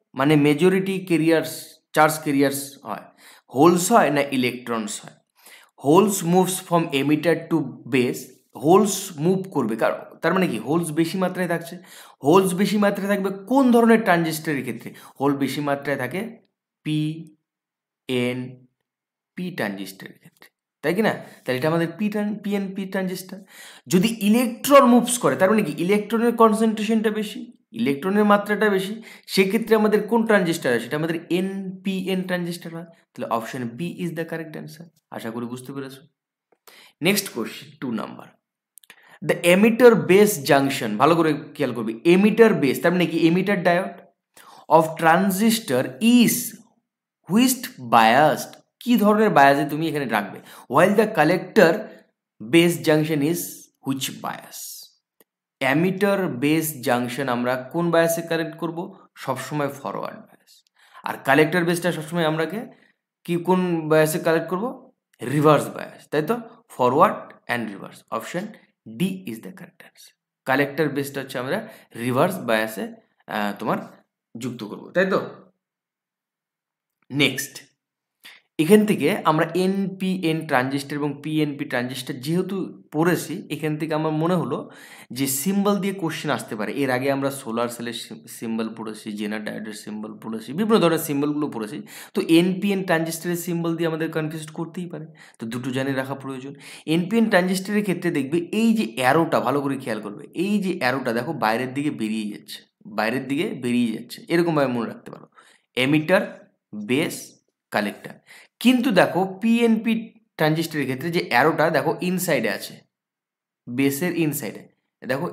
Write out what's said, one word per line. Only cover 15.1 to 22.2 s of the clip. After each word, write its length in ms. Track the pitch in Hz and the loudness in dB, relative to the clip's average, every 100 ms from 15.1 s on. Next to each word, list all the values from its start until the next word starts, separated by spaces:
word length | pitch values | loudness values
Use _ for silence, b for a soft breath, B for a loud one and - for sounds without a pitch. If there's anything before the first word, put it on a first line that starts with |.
| - | -2
হোল 180 | 135 139 | -2 0
বেশি 240 | 139 151 | -2 -2
মাত্রায় 360 | 147 139 147 131 | -2 -2 -2 -4
থাকে 400 | 127 170 226 - _ _ _ _ | -4 -6 -8 -12 _ _ _ _
পিএনপি 2750 | 156 156 151 160 170 _ _ _ _ _ _ _ - 127 123 123 123 127 _ _ _ _ _ _ _ - 180 | -4 -2 -2 -6 -14 _ _ _ _ _ _ _ -4 -2 -2 -4 -10 -16 _ _ _ _ _ _ _ -12 -10
ট্রানজিস্টরের 640 | 175 110 98 95 - - - | -6 -6 -6 -12 -16 -20 -20
ক্ষেত্রে, 320 | _ _ - _ _ _ | _ _ -20 _ _ _
তাই 140 | 143 180 | -4 0
কি 60 | |
না? 120 | 208 | 0
তাহলে 440 | - - - - 127 | -2 -8 -10 -6 -2
এটা 100 | 156 | 0
আমাদের 200 | 165 165 165 | 0 -2 -4
পি 120 | 208 | -4
ট্রান-, 340 | 208 | -2